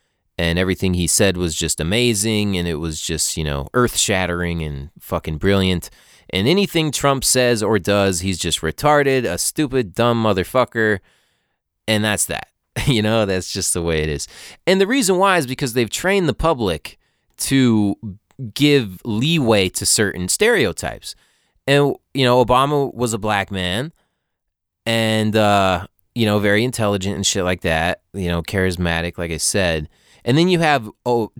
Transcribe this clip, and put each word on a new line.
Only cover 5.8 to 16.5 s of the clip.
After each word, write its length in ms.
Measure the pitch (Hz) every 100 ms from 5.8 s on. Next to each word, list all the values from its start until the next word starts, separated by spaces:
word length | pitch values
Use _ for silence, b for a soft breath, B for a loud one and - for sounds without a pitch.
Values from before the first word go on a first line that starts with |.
| - b b b b
And 160 | 92 107
anything 440 | 190 196 165 156
Trump 320 | - 143 139
says 380 | - 127 123 117
or 160 | 104 107
does, 440 | 87 101 98 87
he's 180 | 92 87
just 220 | 87 -
retarded, 600 | 80 - 147 147 139 131
a 140 | 113 90
stupid, 560 | - - 147 131 104
dumb 280 | 85 120 117
motherfucker, 800 | 110 92 - 131 120 117 110 101 - _ _ _ _ _ _ _ -
and 160 | 107
that's 220 | 107 101 -
that. 240 | 73 - _ _ -
<laughs> 120 | -
You 160 | 117
know, 220 | 107 113 101
that's 280 | 92 90
just 200 | 101 90
the 80 | 90
way 180 | 85 80
it 80 | 78
is. 180 | 71 - B B B -
And 160 | 190
the 60 | 196
reason 300 | 269 190 180
why 200 | 196 180
is 100 | 127
because 260 | 127 135
they've 160 | 117 113
trained 380 | - 180 196 165
the 60 |
public 640 | 113 165